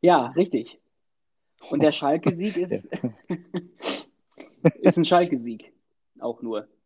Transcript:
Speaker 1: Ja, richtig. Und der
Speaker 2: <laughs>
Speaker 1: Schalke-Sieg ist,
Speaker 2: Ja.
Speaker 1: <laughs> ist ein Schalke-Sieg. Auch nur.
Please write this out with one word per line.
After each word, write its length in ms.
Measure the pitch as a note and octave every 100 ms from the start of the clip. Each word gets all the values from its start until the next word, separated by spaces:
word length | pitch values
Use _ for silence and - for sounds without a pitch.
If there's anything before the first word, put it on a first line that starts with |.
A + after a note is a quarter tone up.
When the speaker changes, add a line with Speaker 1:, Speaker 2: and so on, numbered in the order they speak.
Speaker 1:
Ja, 260 | F3 E3+ B2 C#3
richtig. 440 | F#3 B2+ - - _ _ _ _ _ _ _ _ -
Und 120 | C#3+
der 100 | D3+
Speaker 2:
<laughs> 0 |
Speaker 1:
Schalke-Sieg 680 | D3+ C#3+ D#3+ - E3+ G3+ F3
ist, 300 | F3+ G#2+ -
Speaker 2:
Ja. 220 | - B2+ A2 _
Speaker 1:
<laughs> 1400 | F3 - E3+ - _ - - - _ _ _ - _ - -
ist 160 | F#3 F3+
ein 80 | D#3
Schalke-Sieg. 680 | F3 F3 C#3+ A#2 A2+ - _ _ _ _ _
Auch 220 | A#2+ A#2
nur. 260 | A2+ G#2+ G#2 _